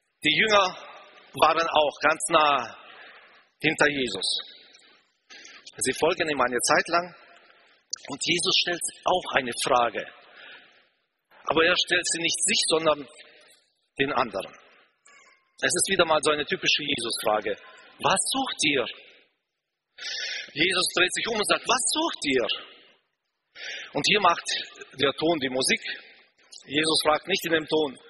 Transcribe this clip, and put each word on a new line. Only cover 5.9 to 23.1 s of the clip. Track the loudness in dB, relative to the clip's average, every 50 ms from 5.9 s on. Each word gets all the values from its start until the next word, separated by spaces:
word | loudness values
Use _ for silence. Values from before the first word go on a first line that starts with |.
| 0
folgen | 2 2 2 2 0 -2 -2
ihm | 0 0
eine | 0 2 0 0
Zeit | 2 2 2 2 2
lang | 0 0 -2 -2 -4 -10 -20 -20 -20 -20 -20 -20 -20 _ _ _ _ _ _ _ _ -14 -14 -12
und | -12 -10 -4 -2
Jesus | 0 0 0 0 0 0 0
stellt | 0 -2 -4 -4 -6 -10 -12 -4 0
auch | 0 0 0 -2 0 0
eine | 0 0 0 -2 -2 0
Frage. | 2 4 4 2 2 -2 -6 -8 -10 -14 -20 -20 -20 -20 -20 -20 -20 -20 -20 -20 -20 _ _ _ _ _ _ _ _ _ _ _ _ -20 -8 -6
Aber | 0 2 2 4
er | 4 2
stellt | 0 0 0 -2 -2 0
sie | -2 -4 -4
nicht | -4 -4 -4 -2 -2
sich, | -2 0 0 0
sondern | 0 0 2 2 2 0 0 -4 -12 -20 -20 -20 -20 -20 -20 -20 -20 -20 _ _ _ _ _ _ _ _ -2
den | -2 0 0
anderen. | 0 0 0 -2 -6 -6 -8 -12 -20 _ _ _ _ _ _ _ _ _ _ -20 -20 _ _ _ _ _ _ _ -4
Es | -2 -2 0
ist | -2 -2 2
wieder | 2 2 4
mal | 4 2 2 2
so | 0
eine | 0 0 -2
typische | -4 -6 -2 -2 -2 -2 -2 -2
Jesus-Frage. | -4 -6 -4 -6 -6 -8 -4 -2 0 0 0 -2 -4 -6 -8 -10 -18 -20 -20 -20 -20 -8 -2
"Was | 0 0 0 0 -2 -4
sucht | -4 -4 -4 -4 -4 -2 0
ihr?" | 0 0 0 -2 -4 -8 -14 -18 -20 -20 -20 _ _ _ _ _ _ _ _ _ _ _ _ _ _ _ -16 -12 -10 -10 -8 -8 -8 -8 -10 -12 -8 -2
Jesus | 0 0 2 2 0 -2 0 2
dreht | 2 2 2 0
sich | -4 -4
um | -2 -2
und | -2 0
sagt, | 2 0 2 2
"Was | 2 2 2 0 0
sucht | -2 0 -2 -2 -4 -4 -2
ihr?" | 0 2 2 0 0 -4 -8 -12 -16 -20 -20 _ _ _ _ _ _